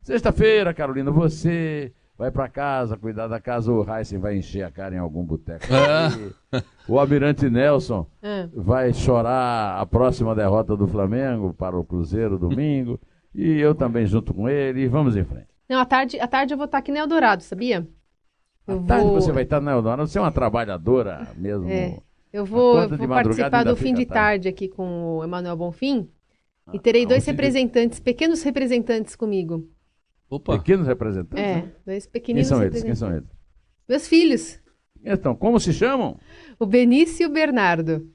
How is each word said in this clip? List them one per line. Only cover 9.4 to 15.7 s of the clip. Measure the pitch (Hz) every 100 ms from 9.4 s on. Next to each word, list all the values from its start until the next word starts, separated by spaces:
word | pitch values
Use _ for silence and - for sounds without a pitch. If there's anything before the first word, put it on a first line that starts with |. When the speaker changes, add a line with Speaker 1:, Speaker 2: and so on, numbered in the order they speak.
| 127 117 104 95
Speaker 1:
a |
próxima | 101 117 127 - 113
derrota | 110 104 104 110 104
do | 98
Flamengo | 101 95 117 135 117 95
para | 82 92 90
o |
Cruzeiro | 85 87 80 98 113 98
domingo, | 87 110 151 139 123 120 - _ _
e | - 196 156
eu | 147
também | 151 127 117 107
junto | 107 95
com | 85 113
ele, | 143 139 131
e | 135
vamos | 131 143 104
em |
frente. | 90 60 - _
Speaker 3:
Não, | _